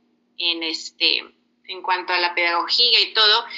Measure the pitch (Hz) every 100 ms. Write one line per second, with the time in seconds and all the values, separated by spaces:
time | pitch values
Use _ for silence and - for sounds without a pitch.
0 | _ _ _ - 175 165 160 160 - -
1 | 165 - - _ _ _ - 185 - 180
2 | 175 180 175 175 175 170 170 - 240 220
3 | 185 220 214 220 -